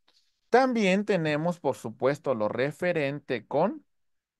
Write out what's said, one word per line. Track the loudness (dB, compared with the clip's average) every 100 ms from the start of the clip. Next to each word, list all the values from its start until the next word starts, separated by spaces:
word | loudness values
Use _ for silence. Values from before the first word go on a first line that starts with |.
| _ _ _ _ _
También | 2 4 2 2 2 2
tenemos, | 0 0 0 -2 -2
por | -4 -4
supuesto, | -8 -2 0 0 -2 -2
lo | -2
referente | 0 -4 -2 -2 0 -2 -4 -6 -8 -4
con | 0 0 -2 -14 _ _ _ _ _